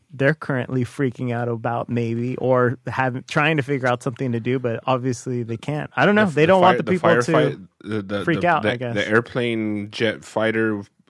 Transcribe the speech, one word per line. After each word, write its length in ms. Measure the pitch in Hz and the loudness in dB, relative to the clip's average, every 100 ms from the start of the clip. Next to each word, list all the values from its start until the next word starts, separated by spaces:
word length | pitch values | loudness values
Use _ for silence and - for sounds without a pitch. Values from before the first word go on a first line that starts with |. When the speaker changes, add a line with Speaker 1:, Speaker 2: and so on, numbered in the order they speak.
| _ | _
Speaker 1:
they're 220 | 139 135 | 0 0
currently 500 | 156 - 135 117 131 | 0 -2 -4 -2 -4
freaking 480 | 123 - 139 - 127 | -4 -2 -4 -2 -4
out 160 | 117 120 | -4 -4
about, 400 | 117 117 117 - | -4 -4 -4 -4
maybe, 480 | 120 117 117 123 127 | -2 -2 -2 -4 -4
or 420 | 127 127 123 123 - | 0 2 2 0 -6
have, 400 | 120 131 127 - | -2 -2 -2 -4
trying 300 | 160 151 160 | 0 2 2
to 60 | |
figure 260 | 127 143 123 | 0 0 0
out 140 | 123 | 0
something 300 | - 117 135 | -2 -4 -2
to 80 | 117 | -2
do, 180 | 110 131 | -2 -2
but 220 | 123 117 - | -2 -4 -2
obviously 560 | 127 127 120 - 123 | 0 0 -4 -4 -6
they 140 | 113 113 | -6 -8
can't. 340 | - 147 131 - | -6 -6 -4 2
I 80 | |
don't 100 | 156 | 4
know. 100 | 208 | 4
Speaker 2:
The 40 | 208 | 2
f-, 60 | |
Speaker 1:
They 80 | 143 | 4
Speaker 2:
the 40 | 160 | 4
Speaker 1:
don't 120 | 190 | 6
want 160 | 180 185 | 6 4
Speaker 2:
fi-, 60 | |
Speaker 1:
the 80 | - | 2
people 160 | 185 110 | 2 4
Speaker 2:
the 80 | 117 | 4
firefight-, 520 | 123 160 147 139 90 _ | 4 2 2 -2 -14 _
Speaker 1:
to 60 | - | -6
Speaker 2:
the, 140 | 107 | -6
the, 220 | 98 101 | -4 -4
Speaker 1:
freak 180 | 131 160 | 0 0
Speaker 2:
the, 40 | 170 | 2
Speaker 1:
out, 140 | 160 | 2
Speaker 2:
the, 100 | 104 | 0
Speaker 1:
I 40 | 120 | -2
guess. 180 | 123 | -4
Speaker 2:
the 140 | 110 98 | -2 2
airplane 840 | 110 120 131 120 113 107 104 104 | 2 0 -2 -2 -2 -2 -4 -6
jet 320 | 104 110 104 | -2 -2 -2
fighter, 600 | - - 110 110 110 104 101 _ _ | -6 -2 0 0 0 -2 -8 _ _